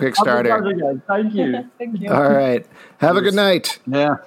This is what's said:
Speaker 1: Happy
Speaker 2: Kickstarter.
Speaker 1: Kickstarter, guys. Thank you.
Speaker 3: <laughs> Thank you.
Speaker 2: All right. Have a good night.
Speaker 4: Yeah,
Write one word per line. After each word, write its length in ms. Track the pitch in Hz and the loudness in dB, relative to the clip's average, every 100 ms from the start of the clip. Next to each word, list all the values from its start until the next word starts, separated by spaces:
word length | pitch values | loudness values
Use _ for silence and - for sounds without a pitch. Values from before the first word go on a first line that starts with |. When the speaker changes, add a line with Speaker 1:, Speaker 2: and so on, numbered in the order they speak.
Speaker 1:
Happy 80 | 135 | -2
Speaker 2:
Kickstarter. 300 | 123 - 123 120 113 | 0 2 2 2 0
Speaker 1:
Kickstarter, 180 | 196 175 | 0 -2
guys. 200 | 143 131 - | -4 -4 -4
Thank 260 | 202 214 | -2 0
you. 360 | 208 - 123 - | 0 -2 -4 -8
Speaker 3:
<laughs> 60 | - | -12
Thank 220 | 240 202 | -8 -6
you. 100 | 110 | -2
Speaker 2:
All 180 | 127 143 | 2 2
right. 360 | 139 131 120 - - - _ | 2 2 -2 -6 -20 -20 _
Have 180 | 151 185 | 0 2
a 60 | |
good 120 | 190 | 2
night. 440 | 196 196 170 - - 127 | 2 2 2 -2 -8 -4
Speaker 4:
Yeah, 300 | 139 147 135 | 0 0 -2